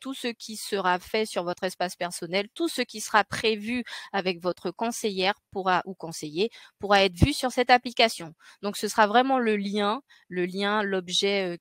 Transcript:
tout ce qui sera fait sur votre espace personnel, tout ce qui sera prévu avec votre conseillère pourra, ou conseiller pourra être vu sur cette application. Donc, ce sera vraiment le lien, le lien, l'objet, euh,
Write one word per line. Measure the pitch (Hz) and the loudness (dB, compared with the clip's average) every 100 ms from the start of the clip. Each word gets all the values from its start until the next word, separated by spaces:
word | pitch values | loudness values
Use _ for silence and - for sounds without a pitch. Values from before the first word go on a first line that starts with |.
tout | 262 | -12
ce | 269 240 | -8 -8
qui | 226 - 214 | -8 -12 -12
sera | - 202 185 180 | -6 -2 2 0
fait | - 220 214 | 0 -2 -2
sur | 202 | -2
votre | 175 180 | -4 -4
espace | 185 - 180 - | -4 -4 -6 -4
personnel, | 175 - 170 185 202 | -8 -6 -4 -2 -2
tout | - 339 | -4 -4
ce | - | -2
qui | 240 214 | -6 -6
sera | - 214 | 0 2
prévu | 196 - 220 220 208 247 226 - - | 2 0 0 0 -2 -4 -6 -10 -6
avec | 196 185 170 | -4 -2 -2
votre | 175 170 180 | -4 -4 -6
conseillère | - 226 233 226 190 185 208 _ | -4 -4 -2 -4 0 0 -2 _
pourra, | 202 185 180 | -4 0 0
ou | 196 | 0
conseiller | 190 160 160 151 151 226 - - - | -10 -12 -10 -8 -2 -4 -4 -20 -8
pourra | 196 202 | 2 4
être | 196 | 4
vu | 175 262 | 4 2
sur | 294 254 | 2 -2
cette | 247 226 | 0 6
application. | 247 247 - 233 - 165 - - - | 6 4 2 2 0 -12 -16 -20 -8
Donc, | 202 196 | -8 -4
ce | 214 | -2
sera | - 208 | 4 6
vraiment | 226 262 262 | 6 4 4
le | 226 214 | 2 0
lien, | 202 208 202 240 - _ - | 0 0 0 -2 -6 _ -10
le | 180 180 | -4 -2
lien, | 185 202 214 | -2 0 0
l'objet, | 202 190 180 180 202 202 185 | 0 -2 -2 0 2 2 -2
euh, | 170 | -4